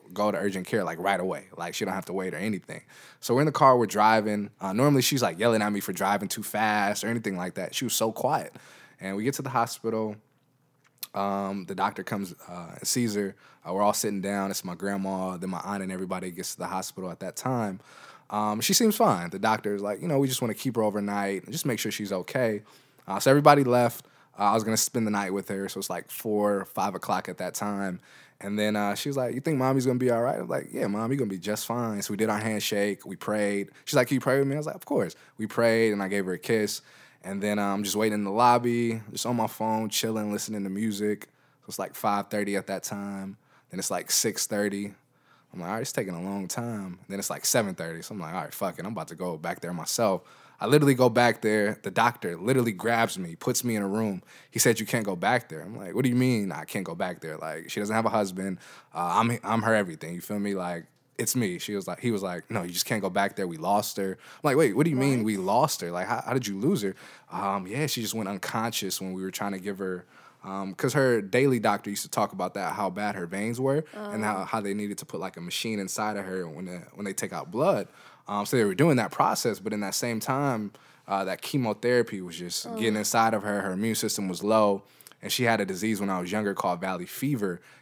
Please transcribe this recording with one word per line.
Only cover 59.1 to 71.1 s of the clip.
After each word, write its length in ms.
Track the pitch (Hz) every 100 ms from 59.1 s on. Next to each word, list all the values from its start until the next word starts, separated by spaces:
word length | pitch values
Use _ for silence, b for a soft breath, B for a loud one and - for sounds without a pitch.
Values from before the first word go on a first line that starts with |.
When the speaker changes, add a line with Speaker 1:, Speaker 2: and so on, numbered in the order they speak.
| 98
Speaker 1:
I'm, 180 | 117 120
I'm 180 | 104 113
her 120 | 113 107
everything. 400 | 90 78 82 87
You 60 |
feel 180 | - 104
me? 160 | 101 98
Like, 300 | 87 85 - _ _ -
it's 160 | 117 127
me." 240 | 101 87
She 160 | - 101
was 120 | 90
like, 140 | 85
he 100 | 123
was 100 | 101
like, 260 | 95 87 -
"No, 120 | 98
you 80 | 87
just 140 | 85 -
can't 160 | 110
go 80 | 95
back 280 | 98 101 -
there. 100 | 92
We 80 | 80
lost 380 | 87 104 104 -
her." 140 | 95
I'm 260 | 90 - -
like, 140 | 147 139
"Wait, 180 | 135 104
what 80 |
do 60 | 160
you 80 | 131
mean 220 | 139 123
Speaker 2:
What? 60 | 107
Speaker 1:
we 100 | 98
lost 420 | 95 117 156 -
her? 120 | 85
Like, 160 | 87 95
how, 140 | 117 -
how 80 |
did 120 | 127 104
you 120 | 98
lose 220 | 139 175
her?" 120 | 98 - B B B
Um, 340 | - - 98 92
yeah, 200 | 127 151
she 140 | 123
just 120 | 104
went 140 | 113 98
unconscious 720 | 98 - 113 117 - 95 -
when 140 | 95
we 80 | 92
were 100 | 95
trying 220 | - 101
to 60 | 95
give 180 | 101 95
her, 260 | 95 90 - b b b
um, 300 | 95 98 98 90
'cause 160 | 131
her 300 | 143 131